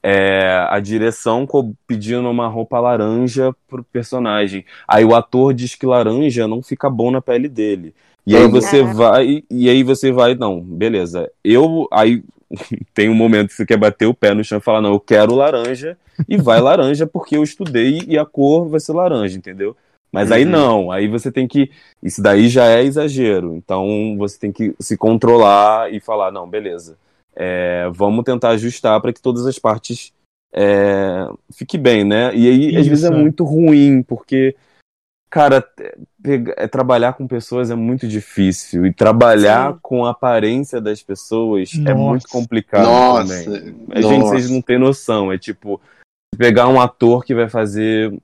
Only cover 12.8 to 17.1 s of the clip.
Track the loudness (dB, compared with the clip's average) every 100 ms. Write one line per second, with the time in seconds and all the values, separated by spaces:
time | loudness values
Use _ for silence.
12.8 | -8 -2 0 2 4 2 0 -4 -2 2
13.8 | 2 2 -2 2 0 0 -4 -4 -2 0
14.8 | 0 -2 2 4 4 2 0 0 -4 -8
15.8 | -10 -16 _ -10 -4 0 4 4 4 2
16.8 | 2 0 -4